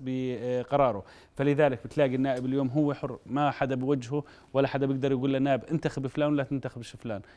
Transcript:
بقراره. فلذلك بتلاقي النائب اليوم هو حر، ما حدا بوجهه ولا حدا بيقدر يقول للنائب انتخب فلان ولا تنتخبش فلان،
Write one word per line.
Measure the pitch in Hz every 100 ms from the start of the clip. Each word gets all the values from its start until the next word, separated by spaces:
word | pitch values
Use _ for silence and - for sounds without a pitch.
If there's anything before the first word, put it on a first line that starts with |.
| 131
بقراره. | 131 127 120 123 123 120 143 131 101 - - -
فلذلك | - 143 143 147 123 117
بتلاقي | 151 139 131
النائب | 135 127 127
اليوم | 135 131
هو | 147 147
حر، | 131 131 117 -
ما | 135 147
حدا | - 131 131
بوجهه | 131 139 120 147 - - -
ولا | 135 135
حدا | 139 139
بيقدر | 135 139
يقول | 131 139
للنائب | 135 139 131
انتخب | - 160 147 143 135
فلان | - 147
ولا | 143
تنتخبش | 131 139 127 120 117 -
فلان، | 117 101 -